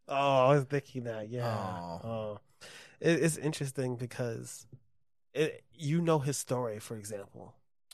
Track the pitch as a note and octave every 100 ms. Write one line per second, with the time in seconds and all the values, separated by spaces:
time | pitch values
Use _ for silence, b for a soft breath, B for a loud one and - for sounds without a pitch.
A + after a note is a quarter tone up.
0 | - C3+ C#3 C3+ B2+ D3 B2+ C#3+ - C3
1 | A#2+ A2 G#2+ B2 A#2+ G#2+ F#2+ F2+ F2 E2+
2 | A2+ A2+ G#2+ G2+ - _ B B B B
3 | D#3+ D#3+ E3 D#3 D3 D3+ C#3 C#3 B2+ A#2+
4 | B2 - A#2+ A#2 B2 - - - _ _
5 | _ _ _ C#3 D3+ - - - C#3+ E3
6 | E3 D#3 C#3 C3 - B2+ A#2+ G#2+ - A2
7 | G2+ G2+ G2 A2+ F#2+ - _ _ _